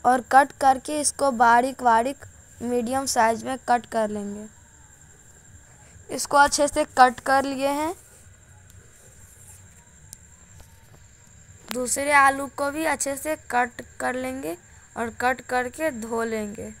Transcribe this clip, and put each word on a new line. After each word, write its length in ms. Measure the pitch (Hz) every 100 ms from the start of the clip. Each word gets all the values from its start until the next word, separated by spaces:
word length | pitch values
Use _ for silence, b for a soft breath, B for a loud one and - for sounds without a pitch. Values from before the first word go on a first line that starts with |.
और 160 | 247 254 233
कट 200 | 262 277
करके 480 | - 277 262 - 302
इसको 300 | 277 - 277
बारीक-बारीक 840 | 233 240 240 262 254 247 226 240 277 - - - -
मीडियम 440 | 233 247 233 262 269
साइज 380 | 254 226 226
में 140 | 226 262 -
कट 180 | 240 -
कर 220 | 226 214
लेंगे। 380 | 208 202 202 214 - - - - - - - - - - - - b b b -
इसको 220 | 262 - 285
अच्छे 320 | 285 - 285
से 160 | 302
कट 360 | 302 - 254 247
कर 240 | - 269
लिए 240 | 269 262 277
हैं। 260 | 285 311 381 - - - - - - - - - - - - - - - - - - - - - - - - - - - - - - - - - - - - -
दूसरे 400 | 247 247 269 277
आलू 340 | 285 277 269 277
को 240 | - 285
भी 140 | 294
अच्छे 320 | 320 285 277 277
से 200 | 311 311
कट 340 | - 247 247 - 247 -
कर 140 | 254
लेंगे 440 | 254 254 262 294 349 b b b -
और 140 | 226
कट 300 | 220 247 247
करके 500 | - 247 247 247 311
धो 320 | 240 220 226
लेंगे। 520 | 226 220 208 208 214 214